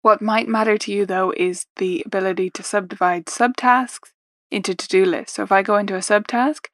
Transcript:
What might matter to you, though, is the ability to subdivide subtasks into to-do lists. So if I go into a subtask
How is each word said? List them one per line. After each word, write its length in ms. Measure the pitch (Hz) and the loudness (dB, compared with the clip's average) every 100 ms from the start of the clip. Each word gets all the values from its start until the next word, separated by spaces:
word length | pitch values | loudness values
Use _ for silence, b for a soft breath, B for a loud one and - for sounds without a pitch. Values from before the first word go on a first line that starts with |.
What 200 | 220 202 | 4 4
might 260 | 214 220 233 | 2 -2 0
matter 300 | 226 220 214 | 0 2 0
to 140 | - | 0
you, 140 | 202 196 | -2 -2
though, 260 | 185 190 - | 0 -2 0
is 300 | 180 175 - - | -2 -2 -12 -4
the 280 | 185 180 - | -4 -4 -4
ability 440 | 196 190 180 185 | -2 -2 -2 -4
to 120 | - | -6
subdivide 640 | - 208 185 202 180 175 - | -4 -4 -4 -2 0 0 -6
subtasks 880 | - 240 - 247 247 254 - - _ _ _ _ | 0 0 2 2 2 2 -10 -20 _ _ _ _
into 240 | 208 190 | -4 -4
to-do 300 | 180 - 185 | -6 2 4
lists. 320 | 190 165 - - | 4 0 -6 -8
So 60 | |
if 80 | 196 | 2
I 120 | 196 | 2
go 140 | 190 208 | 4 0
into 200 | 202 190 | 0 -4
a 20 | |
subtask 680 | - 208 208 240 262 311 - | 0 0 2 0 0 -2 -12